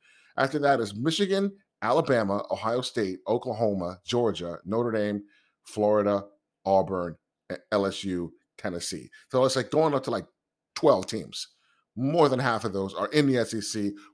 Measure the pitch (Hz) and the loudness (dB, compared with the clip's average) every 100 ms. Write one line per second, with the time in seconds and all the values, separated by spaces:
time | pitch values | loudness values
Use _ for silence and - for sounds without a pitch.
0 | _ _ _ - 135 147 139 131 107 104 | _ _ _ -2 -2 0 2 2 0 -2
1 | 143 160 196 196 196 196 _ - 113 139 | -2 0 0 0 -2 -4 _ -6 0 2
2 | 151 123 98 101 - 95 110 120 127 - | 2 2 2 0 -2 -4 -2 -2 -4 -2
3 | 98 92 - 120 127 110 113 98 87 92 | -2 -4 -2 -2 -2 -2 0 0 -4 -8
4 | - 120 117 85 87 82 90 110 120 110 | -2 0 2 0 -6 -10 -4 -2 0 0
5 | 104 104 101 _ _ _ - 107 104 107 | -2 -2 -8 _ _ _ -12 0 2 4
6 | 101 101 101 _ _ _ 95 95 87 92 | 4 2 -2 _ _ _ 2 2 2 -2
7 | 87 80 _ _ - - - 104 98 98 | -4 -8 _ _ -14 -12 -4 0 0 -2
8 | 98 90 85 - _ _ 104 87 - 80 | -4 -4 -6 -10 _ _ -8 -8 -8 -10
9 | 62 - _ 131 131 131 120 151 160 143 | -12 -20 _ 0 2 0 -2 2 2 0
10 | 131 110 - _ _ _ _ - 156 107 | -2 -6 -6 _ _ _ _ 2 4 4
11 | 92 110 80 - - _ _ _ _ - | 2 -8 -10 -12 -14 _ _ _ _ -4
12 | 131 170 147 127 131 110 117 95 98 87 | 0 4 4 4 2 0 -2 -2 -4 -4
13 | 104 151 139 127 110 113 101 110 101 101 | -2 2 4 4 0 -4 -6 -4 -4 -6
14 | - | -12